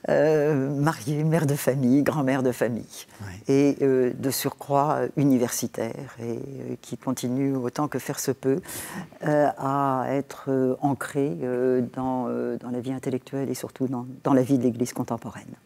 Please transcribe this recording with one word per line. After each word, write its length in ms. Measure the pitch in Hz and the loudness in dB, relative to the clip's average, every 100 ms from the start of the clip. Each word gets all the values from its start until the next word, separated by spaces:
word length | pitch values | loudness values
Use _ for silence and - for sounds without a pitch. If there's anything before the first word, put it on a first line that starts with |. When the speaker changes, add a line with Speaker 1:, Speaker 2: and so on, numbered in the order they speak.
| - | 2
Speaker 1:
euh, 640 | 143 147 156 147 147 135 | 4 4 4 4 2 0
mariée, 520 | 143 147 156 - 151 156 | 2 0 0 -4 0 2
mère 200 | 165 147 | 2 2
de 100 | 143 | 2
famille, 460 | - 135 123 139 | 0 2 4 4
grand-mère 420 | 143 139 131 135 | 4 2 0 2
de 100 | 127 | 2
famille, 520 | 117 117 110 - - - - | 2 -2 -2 -8 -18 -20 -14
Speaker 2:
Oui. 120 | 101 92 - | -14 -10 2
Speaker 1:
et, 280 | 139 143 139 | 4 4 4
euh, 300 | 139 131 123 131 | 2 4 2 0
de 140 | 135 | -2
surcroît, 640 | - 139 - - 143 147 | -2 -4 -6 0 2 2
euh, 140 | 131 127 - | 0 0 2
universitaire, 960 | 143 131 120 - 117 - 113 143 139 - | 4 4 2 -2 -6 -4 -6 -6 -12 -10
et, 20 | |
euh, 520 | 117 117 135 135 123 123 | -6 -6 -8 -10 -10 -10
qui 160 | - 123 | -10 -8
continue 580 | - 127 123 127 139 135 | -4 -4 -2 0 0 0
autant 320 | 123 - 151 | -2 -2 -2
que 100 | 131 | -4
faire 220 | - 139 | -6 -4
se 100 | - | -4
peut, 300 | 127 135 143 - - - - - - - | 0 0 0 -2 -12 -10 -12 -12 -6 0
euh, 220 | 147 143 - | 4 2 2
à 480 | 135 139 139 131 127 | 0 2 2 0 0
être, 340 | 139 139 - - | -2 -4 -8 -2
euh, 280 | 135 131 127 | 2 2 2
ancrée, 580 | 143 131 - 143 139 170 | 0 0 -2 -2 -2 -2
euh, 380 | 127 123 127 127 120 | -2 0 2 2 0
dans, 340 | 135 131 127 120 | -4 -2 -2 -2
euh, 280 | 120 120 117 | -2 -4 -6
dans 140 | 120 | -6
la 80 | 123 | -6
vie 140 | 120 | -4
intellectuelle 560 | 131 139 123 - 135 127 | -4 -2 -4 -4 -4 -4
et 40 | |
surtout 340 | 127 - - 131 | -4 -8 -4 -2
dans, 180 | 127 127 - | -2 -6 -4
dans 100 | 139 | 0
la 100 | 135 | 0
vie 140 | 127 139 | 2 2
de 60 | |
l'Église 300 | 123 113 123 | 2 0 -4
contemporaine. 500 | - 123 117 113 - - - | -2 -4 -4 -8 -14 -16 -20